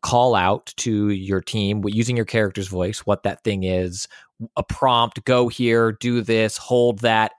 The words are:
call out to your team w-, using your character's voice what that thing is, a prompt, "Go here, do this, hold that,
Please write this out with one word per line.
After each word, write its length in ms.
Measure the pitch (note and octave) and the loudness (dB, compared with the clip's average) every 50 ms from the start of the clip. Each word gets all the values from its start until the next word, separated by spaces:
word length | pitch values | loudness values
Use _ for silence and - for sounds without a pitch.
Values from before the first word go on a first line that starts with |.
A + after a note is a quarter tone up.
call 320 | - - B2 A#2+ B2 B2+ A2+ | -4 0 2 2 4 4 4
out 380 | F#2+ F2+ F#2 G#2+ - - - - | 2 2 2 0 0 -4 -12 -12
to 320 | - - A#2+ G#2+ G#2 G#2 G#2 | -8 -4 -2 0 0 0 0
your 280 | G2+ F#2+ F#2+ G2 G2 F#2 | -2 -2 -2 -2 -2 -2
team 360 | - - - G#2+ G2+ G2 G#2 G#2+ | -2 -4 -4 -2 -2 0 -2 -2
w-, 140 | G2 G#2 G#2+ | -4 -2 -2
using 200 | A2+ A2+ B2 B2 | -2 0 0 -2
your 100 | A#2 A2 | -2 -2
character's 420 | - - A2+ G#2+ G2 - G#2 F#2+ | 0 0 0 0 0 -2 -6 -8
voice 320 | F#2+ G2 F2+ F2+ F#2+ G#2+ - | -4 -4 -2 -2 -2 -4 -4
what 240 | - G#2 G2+ - - | -2 -2 -2 -2 -2
that 200 | F2 D#2+ - _ | -6 -6 -4 _
thing 200 | A2 G2+ F#2+ F#2+ | -4 -2 -2 -2
is, 440 | F#2 F#2 F2+ F#2 F2+ F2+ G2+ - - - - - _ _ - A2+ - _ | -2 -2 -2 -2 -4 -6 -10 -12 -14 -16 -20 -20 _ _ -16 -16 -8 _
a 60 | - - | -8 -6
prompt, 600 | - - - C#3 C3 A#2+ A#2 A#2 A2+ - - - | -6 -4 0 2 2 4 4 2 0 -2 -6 0
"Go 220 | - B2+ B2 B2 | 2 2 4 2
here, 440 | A#2 - - B2 A#2 A2+ A#2 A#2 A2+ G#2+ | 2 0 -2 0 2 4 4 2 2 0
do 280 | - - A#2+ A#2+ A#2+ | -2 -4 -2 -2 -2
this, 360 | G#2 A2+ A2+ A2 A2 G#2+ - | 0 0 2 2 2 0 -2
hold 420 | - - - B2+ B2 A#2+ A#2+ A2 G2+ | -8 -4 0 2 2 4 2 2 0
that, 340 | A#2+ A#2 A2 A2 A2 G#2+ - | 0 2 4 2 2 0 -2